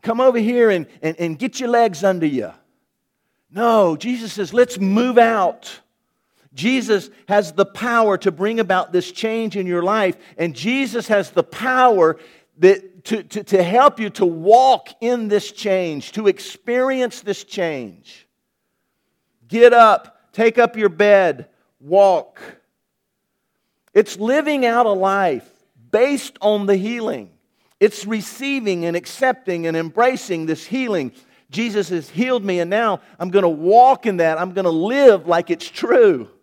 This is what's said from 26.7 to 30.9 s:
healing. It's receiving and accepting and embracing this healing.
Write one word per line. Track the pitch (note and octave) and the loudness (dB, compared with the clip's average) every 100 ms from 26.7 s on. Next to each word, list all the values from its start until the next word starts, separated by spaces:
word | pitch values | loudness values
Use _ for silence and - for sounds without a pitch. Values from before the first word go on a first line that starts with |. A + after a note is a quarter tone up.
| F#3+ | -2
healing. | G#3 A#3+ A3 C3 F#2+ _ _ _ _ _ | -2 -8 -8 -10 -14 _ _ _ _ _
It's | G#3+ - G3 | 0 0 -8
receiving | A3+ - - C4+ C#4 G#3+ F3 E3+ | -6 -8 -10 -6 -6 -4 -4 -4
and | E3+ | -6
accepting | F3 - C4 B3+ - F3 E3 | -8 -4 -2 -2 -6 -6 -4
and | E3 | -4
embracing | E3 D#3+ B3 B3+ - E3+ D#3+ | -6 0 0 0 -8 -8 -6
this | D#3 - | -8 -6
healing. | B3+ B3+ | -6 -4